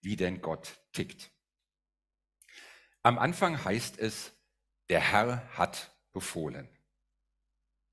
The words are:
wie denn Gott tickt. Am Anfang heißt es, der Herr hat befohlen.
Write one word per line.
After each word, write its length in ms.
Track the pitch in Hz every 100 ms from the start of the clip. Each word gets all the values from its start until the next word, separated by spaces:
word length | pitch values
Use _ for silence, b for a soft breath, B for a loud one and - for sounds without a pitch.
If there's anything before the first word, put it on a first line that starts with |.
wie 140 | 95 107
denn 260 | 90 92
Gott 380 | 85 78 - - _
tickt. 380 | - - - - _ _ _ _ _ _ _ _ _ _ _ - B B B B B
Am 160 | 120 123
Anfang 460 | 139 170 180 147
heißt 340 | 98 113 - -
es, 360 | 110 - - - _ _ _ _ -
der 100 | 82
Herr 580 | 80 104 120 123 - -
hat 400 | 90 - - _ _
befohlen. 560 | 95 - 87 76 71 64 _ _ _ _ _ _ _ _ _ _ _ _